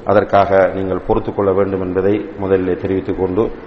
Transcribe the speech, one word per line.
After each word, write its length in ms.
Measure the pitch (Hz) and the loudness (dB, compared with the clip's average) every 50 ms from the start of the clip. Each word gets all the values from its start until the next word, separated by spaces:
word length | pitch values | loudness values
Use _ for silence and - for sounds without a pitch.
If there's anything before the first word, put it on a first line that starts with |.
| - | -2
அதற்காக 680 | - 104 104 98 - 104 101 95 85 95 95 92 90 95 | 2 2 2 2 4 4 4 4 4 4 4 4 2 0
நீங்கள் 300 | 95 95 92 92 90 - | -2 -4 -4 -4 -4 -2
பொறுத்துக் 280 | - 107 110 107 110 - | -2 -2 -2 -2 -4 -2
கொள்ள 180 | 104 101 98 92 | 0 0 2 2
வேண்டும் 280 | 98 98 98 95 92 | 2 0 0 -2 -4
என்பதை 480 | 95 90 90 95 92 101 107 104 - - - | -4 -2 -2 0 2 2 0 0 -2 -6 -8
முதலிலே 360 | 104 98 95 95 92 92 92 87 | -6 -2 0 2 2 2 0 -2
தெரிவித்துக் 460 | - 98 92 95 92 - 101 90 85 | -2 -2 -2 -2 -2 -2 -4 -4 -2
கொண்டு 320 | 95 92 90 104 127 - - - - | -2 -2 0 0 -2 -2 -4 -10 -16